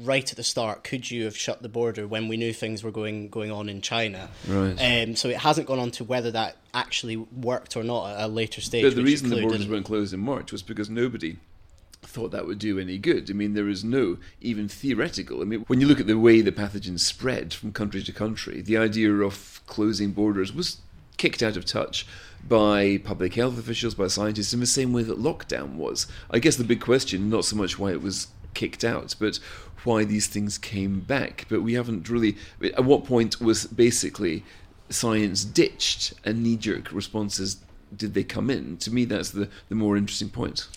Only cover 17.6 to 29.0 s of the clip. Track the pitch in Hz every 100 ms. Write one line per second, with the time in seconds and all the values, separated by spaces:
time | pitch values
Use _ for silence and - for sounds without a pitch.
17.6 | 107 104 104 98 98 95 107 107 - -
18.6 | 101 110 113 107 110 101 101 98 - -
19.6 | - - 107 101 101 101 107 101 95 127
20.6 | 180 - - - - - 170 - 113 101
21.6 | - 110 - - - - - - - 113
22.6 | 104 104 101 98 101 85 90 110 127 123
23.6 | 117 113 120 101 95 98 107 107 101 120
24.6 | 120 - 127 120 110 - 135 - - 62
25.6 | 71 76 69 - - - - 120 147 135
26.6 | 113 117 - 131 - 92 104 110 85 107
27.6 | 92 - 98 85 98 92 - - - -
28.6 | 107 - 117 117